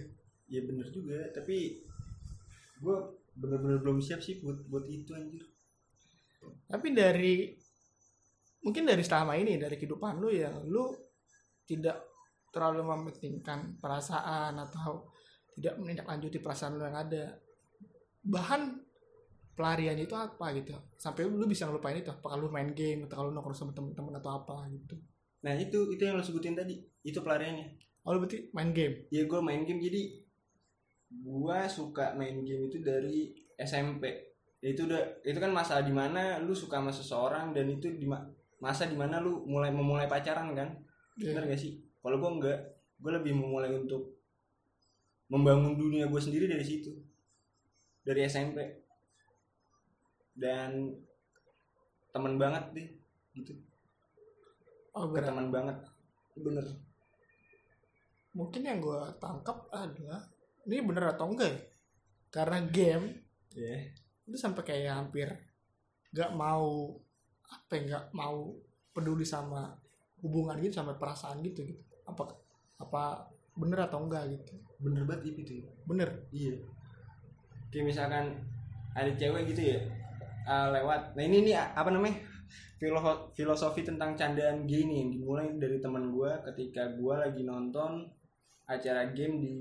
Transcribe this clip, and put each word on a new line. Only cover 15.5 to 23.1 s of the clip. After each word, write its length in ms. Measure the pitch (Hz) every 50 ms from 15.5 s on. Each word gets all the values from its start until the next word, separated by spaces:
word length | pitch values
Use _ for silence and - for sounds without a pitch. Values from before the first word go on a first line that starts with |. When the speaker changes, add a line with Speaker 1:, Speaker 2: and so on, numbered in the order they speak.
| _ -
Speaker 2:
tidak 160 | 143 165 -
menindaklanjuti 640 | - 196 170 170 165 - - 160 147 147 156 165 165
perasaan 400 | - - 139 139 - 147 147 147
lu 80 | 151 147
yang 80 | 143
ada. 400 | 147 151 156 160 151 151 147 - - - _ - _ _ _ _ - - - - - _ _ _ _ -
Bahan 560 | 202 196 175 175 - 269 294 294 269 247 - - - _ _ _ _ - - - _ - - - - - -
pelariannya 480 | 160 160 165 165 160 160 160 151 156 -
itu 80 | 220
apa 400 | 220 220 214 - - 175 160 143
gitu. 160 | 139 135 139 147 135 - - -
Sampai 320 | - - 160 143 - 170 196
lu 160 | 208 202 214
bisa 240 | 214 202 175 180 156
ngelupain 320 | 147 151 - 143 143 170
itu. 80 | 185 -
Apakah 320 | 135 - - 147 143 143
lu 80 | 151 156
main 240 | 151 147 139 147
game, 320 | 147 147 156 156 151 151 147
atau 160 | 139